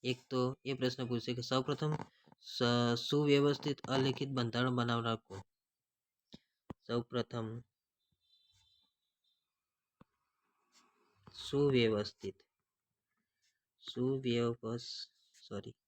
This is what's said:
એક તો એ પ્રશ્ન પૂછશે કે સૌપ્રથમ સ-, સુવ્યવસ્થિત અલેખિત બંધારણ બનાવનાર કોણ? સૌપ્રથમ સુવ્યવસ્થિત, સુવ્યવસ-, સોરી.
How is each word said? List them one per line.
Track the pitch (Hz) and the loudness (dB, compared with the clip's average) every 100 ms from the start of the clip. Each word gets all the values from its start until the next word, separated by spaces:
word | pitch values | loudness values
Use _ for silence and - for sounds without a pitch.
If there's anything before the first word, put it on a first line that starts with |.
એક | 127 120 _ | -4 -6 _
તો | 131 127 135 | -2 -2 -4
એ | 131 | -8
પ્રશ્ન | 131 127 127 123 | -2 -2 -2 -4
પૂછશે | 120 - | -4 -4
કે | 123 | -6
સૌપ્રથમ | 123 131 131 143 156 151 - _ _ _ - | 0 0 0 -2 -2 -4 -8 _ _ _ -14
સ-, | - 120 120 120 120 | 0 4 4 4 0
સુવ્યવસ્થિત | - 147 147 143 143 139 - 143 - | 0 2 6 6 6 2 -2 -4 0
અલેખિત | 131 135 127 139 | 2 2 0 -2
બંધારણ | 131 120 120 127 123 | -2 -2 0 0 2
બનાવનાર | 120 117 117 113 | 2 0 0 -2
કોણ? | _ 95 - _ _ _ _ _ _ _ _ - _ _ _ - | _ -16 -16 _ _ _ _ _ _ _ _ -20 _ _ _ -20
સૌપ્રથમ | - 120 117 123 113 120 110 117 - _ _ _ _ _ _ _ _ _ _ _ _ _ _ _ _ _ _ _ _ _ _ _ - _ _ _ _ _ _ _ _ _ _ _ - - | -4 -4 -2 -4 -4 -6 -6 -10 -14 _ _ _ _ _ _ _ _ _ _ _ _ _ _ _ _ _ _ _ _ _ _ _ -20 _ _ _ _ _ _ _ _ _ _ _ -20 -14
સુવ્યવસ્થિત, | - 139 143 127 113 107 104 - 98 - _ _ _ _ _ _ _ _ _ _ _ _ _ _ | -4 2 4 6 4 2 -2 -6 -10 -10 _ _ _ _ _ _ _ _ _ _ _ _ _ _
સુવ્યવસ-, | - - 127 135 127 120 117 117 113 117 - - - _ _ - | -12 -2 -2 0 0 2 0 -2 -6 -6 -8 -12 -14 _ _ -20
સોરી. | - 101 - - | -10 -10 -10 -18